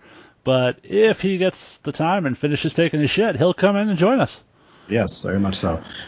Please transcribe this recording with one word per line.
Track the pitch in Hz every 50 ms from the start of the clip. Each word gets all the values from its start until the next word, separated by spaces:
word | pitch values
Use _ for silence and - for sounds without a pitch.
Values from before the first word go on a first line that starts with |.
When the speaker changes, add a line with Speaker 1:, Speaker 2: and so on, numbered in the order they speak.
| _ - - - - - _ _ -
Speaker 1:
but | 135 131 131 127 123 120 - -
if | - 190 202 220 220 208 -
he | - 190 196 175
gets | 185 185 - - - - - -
the | - 147
time | 143 - 156 165 190 202 170
and | 135 123 -
finishes | - 147 147 - - 156
taking | - - 170 160 - 151
his | 147 131
shit, | - - 214 226 170
he'll | 110 147 180
come | 175 - 180 202 202
in | 202 208 214
and | 196 151
join | 175 208 262 254
us. | 151 - - - _ _ _ _ _ _ _ _ - -
Speaker 2:
Yes, | 104 117 107 95 - - -
very | 98 95 98
much | 98 98 95
so. | - - 95 82 80 - - - - -